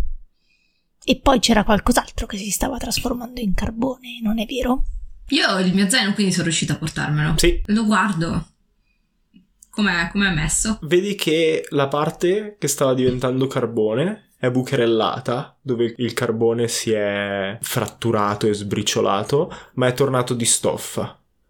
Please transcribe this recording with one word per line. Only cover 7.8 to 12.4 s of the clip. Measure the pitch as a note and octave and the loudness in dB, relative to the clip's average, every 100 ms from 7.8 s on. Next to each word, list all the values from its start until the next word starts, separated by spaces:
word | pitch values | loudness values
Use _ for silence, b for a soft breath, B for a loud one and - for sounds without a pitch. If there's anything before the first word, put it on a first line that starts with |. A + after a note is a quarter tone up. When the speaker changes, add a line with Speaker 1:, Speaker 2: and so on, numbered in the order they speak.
| G#3+ | 2
Speaker 2:
guardo. | G3 G#3 D#3+ E3+ E3+ - _ _ _ _ _ _ _ _ - _ _ - | 2 2 0 -2 -4 -6 _ _ _ _ _ _ _ _ -20 _ _ -10
Com'è, | - G3 F3 F3 | 0 0 2 0
com'è | G3 G3 | 0 0
messo? | E3+ D#3 - A3 G#3+ | 2 0 0 0 -2
Speaker 3:
Vedi | D3 F3 G3+ G3 | 2 2 2 -2
che | E3 D#3+ D#3+ D#3+ - | 0 2 2 0 -2
la | C#3+ C#3 | -2 0
parte | D3 D#3 - F3+ G#3 | 0 0 0 0 0